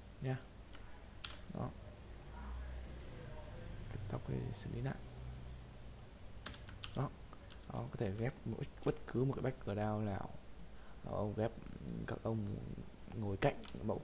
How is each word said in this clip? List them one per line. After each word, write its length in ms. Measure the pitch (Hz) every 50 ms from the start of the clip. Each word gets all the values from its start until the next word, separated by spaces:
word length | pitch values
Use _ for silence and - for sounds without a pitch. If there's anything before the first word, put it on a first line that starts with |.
| - - - -
nha. 160 | - 131 131 131 - - - - - - - - - - - - - - - - - - - - - - -
Đó. 160 | - 123 - - - - - - - - - - - - - - - - - - - - - - - - - - - - - - - - - - - - - - - - - - - - - - - - -
Tóc 140 | - 127 -
thì 80 | - 131 127 123 123 110
xử 160 | - - - -
lý 100 | 113 123
lại. 140 | 135 - - - - - - - - - - - - - - - - - - - - - - - - - - - - - - - - - - - - - - - - -
Đó. 140 | - 135 - - - - - - - - - - - - - -
Đó, 120 | - 117 -
có 60 | - -
thể 140 | 117 98 95
ghép 220 | 110 110 131 - - -
mỗi, 200 | 120 113 - - - - - -
bất 80 | - - - -
cứ 180 | - - 117 131
một 100 | 135 131
cái 80 | - -
background 640 | 131 127 - - - 101 104 107 107 107 107 110
nào. 240 | 104 98 - - - - - - - - - - - - - - - - - -
Đó, 60 | -
ông 240 | - - 101 107 101
ghép 160 | 107 107 117 - - - - - - - 131 113 113 117
các 120 | 117 117 - -
ông 340 | 110 113 113 104 101 101 107 - - - - - - - - - - -
ngồi 220 | 107 110 101 98
cạnh 260 | 95 - - - - - - - - -
mẫu 200 | 110 101 -